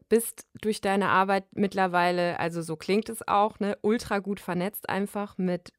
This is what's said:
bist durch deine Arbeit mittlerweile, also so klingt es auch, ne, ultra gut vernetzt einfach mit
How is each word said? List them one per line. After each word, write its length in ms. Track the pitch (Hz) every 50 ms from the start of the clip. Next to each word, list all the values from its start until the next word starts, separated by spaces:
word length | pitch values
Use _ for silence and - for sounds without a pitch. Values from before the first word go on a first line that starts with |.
| _ _
bist 380 | 214 233 226 - - - - _ - -
durch 200 | - 214 208 -
deine 280 | - 196 196 202 190 -
Arbeit 360 | - 185 190 196 196 196 196 _ -
mittlerweile, 880 | - 202 190 196 196 190 180 175 175 175 175 180 180 175 175 - -
also 240 | - 170 170 170 160
so 120 | 156 160
klingt 320 | 151 - - 190 220 214 -
es 180 | 226 - - -
auch, 320 | - 202 208 220 - -
ne, 180 | 202 202 208 - -
ultra 340 | 208 220 240 - - 214 202
gut 220 | 190 196 202 -
vernetzt 500 | - - 175 175 175 208 - - - -
einfach 480 | - 190 202 202 - 208 202 202 - -
mit 360 | 185 180 180 180 - - -